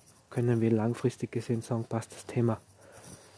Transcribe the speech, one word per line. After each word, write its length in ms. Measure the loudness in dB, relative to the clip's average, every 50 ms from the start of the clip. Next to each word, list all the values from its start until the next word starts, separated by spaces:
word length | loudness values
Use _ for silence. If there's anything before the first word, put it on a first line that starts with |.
| -20 -20 -20 -20 _ -6
können 320 | -2 0 2 2 4 4
wir 100 | 4 4
langfristig 600 | 4 4 4 2 0 0 0 -2 0 -2 -8 -6
gesehen 300 | -4 -6 -2 -2 -2 -2
sagen, 240 | -2 -2 -2 -2 -2
passt, 280 | -2 -4 -4 -4 -6 -14
das 120 | -16 -12
Thema 340 | -4 0 2 2 2 2 0 -6 _ -20 -20 -20 -20 -20 -20 -18 -18 -20 -20 -20 -20 -20